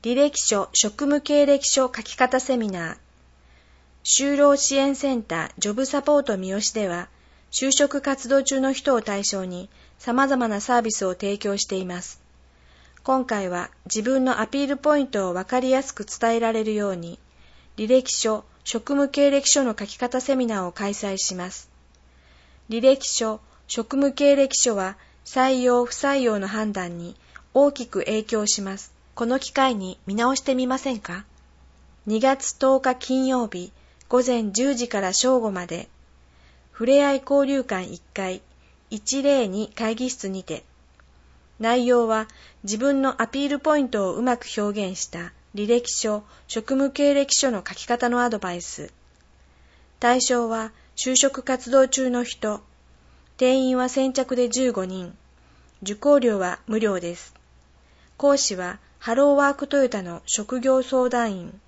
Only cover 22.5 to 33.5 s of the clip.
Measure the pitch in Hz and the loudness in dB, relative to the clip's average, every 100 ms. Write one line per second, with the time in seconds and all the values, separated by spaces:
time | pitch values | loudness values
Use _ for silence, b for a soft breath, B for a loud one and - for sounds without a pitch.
22.5 | b - 226 262 269 - - 220 214 b | b -8 2 4 4 0 -4 -4 -6 b
23.5 | b - - 226 269 277 277 285 277 269 | b -8 -6 -2 0 0 4 6 6 4
24.5 | - 254 202 185 202 b b - 262 262 | 2 0 0 -4 -8 b b -6 2 2
25.5 | 254 247 247 240 - 277 277 240 214 196 | 4 4 2 0 -2 0 2 2 0 -4
26.5 | 214 214 196 175 175 170 - B B B | -4 -4 -4 -8 -10 -14 -16 B B B
27.5 | 262 285 285 226 196 - 220 214 220 208 | 4 4 2 -6 -4 -2 -4 -2 -2 0
28.5 | - 190 196 - _ _ - 233 262 - | -2 -4 -10 -14 _ _ -6 -2 -2 -2
29.5 | - 269 220 185 - - 202 240 269 - | 2 2 0 -6 -10 -6 0 0 0 0
30.5 | 254 254 262 277 226 - 185 - - _ | 0 0 -2 -4 -6 -8 -12 -14 -20 _
31.5 | _ - _ - _ - 220 262 269 - | _ -20 _ -20 _ -4 2 2 2 -4
32.5 | - 269 269 262 254 - 262 262 254 220 | 0 2 4 2 -2 0 0 2 0 -2